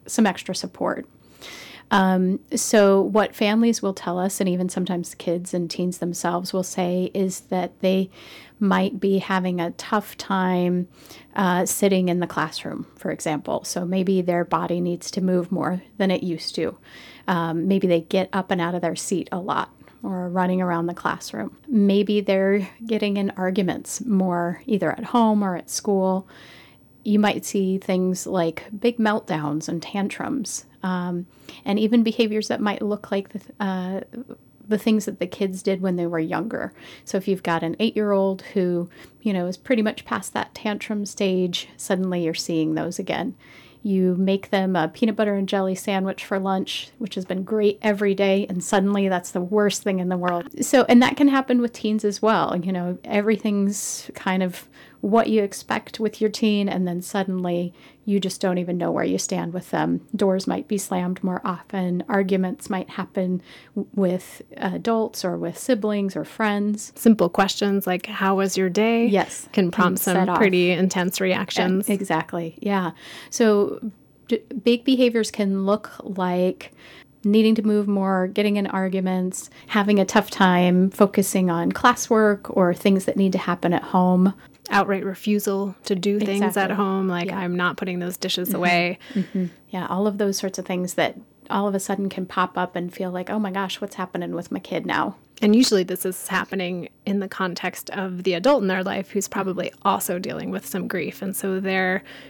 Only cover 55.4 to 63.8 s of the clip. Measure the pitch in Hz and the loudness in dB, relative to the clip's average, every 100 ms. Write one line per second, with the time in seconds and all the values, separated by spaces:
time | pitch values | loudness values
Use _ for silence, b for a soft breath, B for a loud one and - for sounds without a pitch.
55.4 | 202 - - 220 - - 214 - 214 202 | 0 -4 -6 -6 -6 -4 -4 0 -2 0
56.4 | 220 208 202 180 180 175 - 202 196 185 | 2 2 0 0 -2 -2 -4 -4 -2 -2
57.4 | 180 175 175 b b b - 202 190 - | -2 -2 -4 b b b -2 0 0 -2
58.4 | 190 180 175 175 170 160 - 190 - 180 | 0 0 -2 -2 -2 0 0 0 -2 -4
59.4 | 170 180 - 160 156 175 - 208 196 190 | -4 -6 -4 -2 0 -2 -4 0 2 2
60.4 | - 160 - 202 - 185 180 185 190 180 | 0 -4 -2 -4 -2 -2 -2 -2 -2 -2
61.4 | - 170 - 196 180 175 - 202 196 190 | -4 -6 -6 -4 -2 -2 0 0 2 0
62.4 | 185 - - 190 - - 180 196 185 185 | 0 -4 -6 -6 -6 -8 -6 -4 -2 -2
63.4 | B B B 202 | B B B -8